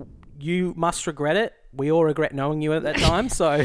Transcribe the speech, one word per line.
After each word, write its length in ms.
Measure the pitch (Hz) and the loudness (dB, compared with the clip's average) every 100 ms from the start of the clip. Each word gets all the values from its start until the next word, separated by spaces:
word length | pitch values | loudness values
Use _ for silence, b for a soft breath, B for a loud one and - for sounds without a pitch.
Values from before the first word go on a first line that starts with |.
| 135 - - 147 | -18 -20 -20 -10
you 340 | 147 180 180 165 | -4 -2 -2 -2
must 300 | 170 - 175 | -2 -2 -6
regret 300 | 147 147 151 | -4 0 0
it. 160 | - - - | -2 -6 -14
We 200 | 131 143 | -4 2
all 120 | 165 | 4
regret 300 | 156 156 156 | 4 2 -2
knowing 260 | 139 139 156 | -2 -2 -2
you 120 | 151 | 0
at 100 | 156 | 0
that 140 | 151 147 | -2 2
time. 300 | 165 175 254 | 2 2 0
So 360 | - 160 147 | 0 2 2